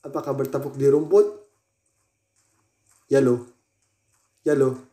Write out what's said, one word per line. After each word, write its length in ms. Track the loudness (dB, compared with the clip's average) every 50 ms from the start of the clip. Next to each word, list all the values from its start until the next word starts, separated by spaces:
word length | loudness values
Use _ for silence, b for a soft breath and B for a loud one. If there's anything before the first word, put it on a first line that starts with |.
Apakah 320 | -18 -10 -10 -10 -6 -6 -6
bertepuk 400 | -6 -6 -6 -6 -8 -8 -8 -8
di 160 | 0 2 2
rumput? 360 | 2 2 0 2 4 4 4 2 -2 -14 -20 _ _ _ _ _ _ _ _ _ _ _ _ _ _ _ _ _ _ _ _ _ _ _ _ _ _ _ _ _ _ _ _ _
Ya, 120 | 2 2
loh. 240 | 2 2 0 -2 -6 -16 _ _ _ _ _ _ _ _ _ _ _ _ _ _ _ _ _ _
Ya, 160 | _ -2 2
loh. 200 | 2 2 0 -2 -6 -16 _